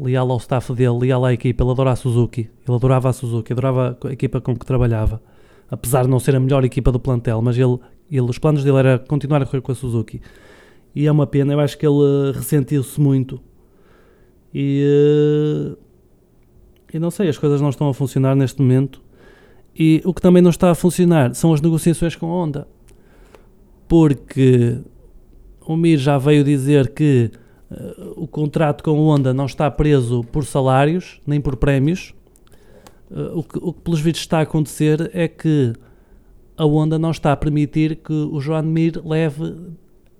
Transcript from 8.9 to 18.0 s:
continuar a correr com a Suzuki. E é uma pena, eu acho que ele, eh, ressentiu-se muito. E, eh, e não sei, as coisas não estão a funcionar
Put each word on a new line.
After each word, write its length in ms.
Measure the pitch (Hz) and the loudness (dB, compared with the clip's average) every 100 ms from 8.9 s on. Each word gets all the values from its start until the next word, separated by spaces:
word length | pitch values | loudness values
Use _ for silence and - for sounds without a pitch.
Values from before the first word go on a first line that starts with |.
| 123 | 2
continuar 420 | - 147 139 147 | -2 -4 0 -2
a 40 | 131 | -2
correr 160 | 135 | -6
com 100 | - | -6
a 20 | |
Suzuki. 460 | 123 127 113 107 117 - - - - - _ _ | -8 -4 -6 -6 -12 -18 -20 -20 -20 -20 _ _
E 120 | 147 147 | -2 2
é 60 | |
uma 140 | 151 139 | 2 2
pena, 280 | 139 139 | 0 0
eu 60 | 143 | 0
acho 160 | 143 - | -2 0
que 80 | |
ele, 120 | 151 143 | 0 4
eh, 360 | 143 139 139 123 | 4 2 0 -4
ressentiu-se 640 | 123 147 131 147 123 - | -2 -2 0 -2 -4 0
muito. 400 | 143 135 127 131 - _ _ _ _ _ _ _ _ _ _ | 2 2 -2 -10 -18 _ _ _ _ _ _ _ _ _ _
E, 300 | 139 139 139 | -6 -2 0
eh, 920 | 143 143 147 151 151 151 151 151 143 143 _ _ _ _ _ _ _ _ _ _ _ | 2 4 4 4 2 0 0 -2 -6 -10 _ _ _ _ _ _ _ _ _ _ _
e 40 | 160 | -6
não 120 | 170 | -6
sei, 200 | - 185 | -2 -2
as 80 | 135 | 0
coisas 200 | 151 143 | 0 2
não 80 | 147 | 0
estão 180 | - 147 | 0 -2
a 60 | |
funcionar 420 | 123 | -2